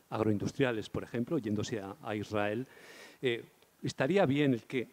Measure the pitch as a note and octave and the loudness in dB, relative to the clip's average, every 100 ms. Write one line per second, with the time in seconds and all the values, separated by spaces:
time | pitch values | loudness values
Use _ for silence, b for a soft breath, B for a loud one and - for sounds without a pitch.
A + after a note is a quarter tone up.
0 | - A#2 G#2+ G2+ C3+ - C3 A2+ F#2+ - | -4 0 2 2 -2 0 0 0 -4 -8
1 | F#2+ A#2+ A#2 E3 G#2+ G#2 G#2 G#2+ F#2+ G2+ | -4 -4 -2 -2 0 -2 -2 -4 -6 -8
2 | A2+ G#2+ G2+ G#2 G#2 A2 C3+ B B B | -6 -4 -2 0 0 -2 -6 B B B
3 | B B C3 A#2 - _ _ _ C#3 - | B B -2 -2 -6 _ _ _ -4 0
4 | C#3 G3 D#3 C#3 D3 A#2 - C3 - | 2 4 4 4 4 2 0 -4 -4